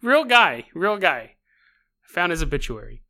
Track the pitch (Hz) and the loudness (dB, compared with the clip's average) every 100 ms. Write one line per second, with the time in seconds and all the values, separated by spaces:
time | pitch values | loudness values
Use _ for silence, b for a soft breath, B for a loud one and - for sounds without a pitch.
0 | 233 277 311 240 214 120 117 - 185 208 | 2 2 4 4 4 0 -10 -4 -2 0
1 | 185 135 110 _ _ _ _ _ _ _ | 0 0 -6 _ _ _ _ _ _ _
2 | _ - 175 165 156 139 - 113 110 113 | _ -4 -2 -2 -4 -4 -6 -12 -14 -20
3 | _ | _